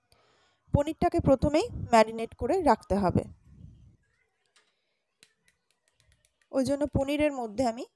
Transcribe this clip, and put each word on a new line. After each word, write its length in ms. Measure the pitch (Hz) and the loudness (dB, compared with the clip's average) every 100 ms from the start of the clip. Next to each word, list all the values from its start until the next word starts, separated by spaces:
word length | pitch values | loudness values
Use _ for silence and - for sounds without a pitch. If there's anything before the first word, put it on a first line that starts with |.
| _ _ _ _ _ _ _ | _ _ _ _ _ _ _
পনিরটাকে 480 | 285 285 311 349 339 | -2 -2 0 0 0
প্রথমেই 500 | - 269 302 302 466 | 2 2 2 0 -2
ম্যারিনেট 680 | - - 226 220 226 226 - | -6 2 4 4 0 -10 -8
করে 280 | 240 381 | -2 0
রাখতে 320 | 294 220 - 196 | 2 0 0 0
হবে। 280 | 180 - - - _ - - - - _ _ _ _ _ _ _ _ _ _ _ _ _ _ _ _ _ _ _ _ _ _ _ _ _ _ | 2 0 -4 -16 _ -20 -20 -20 -20 _ _ _ _ _ _ _ _ _ _ _ _ _ _ _ _ _ _ _ _ _ _ _ _ _ _
ওই 140 | 269 254 | -4 -2
জন্য 200 | 277 294 | -2 -2
পনিরের 460 | - 277 294 302 | -2 -2 0 0
মধ্যে 360 | 269 226 208 247 | -2 -10 -4 -4
আমি 180 | 233 359 | -4 -12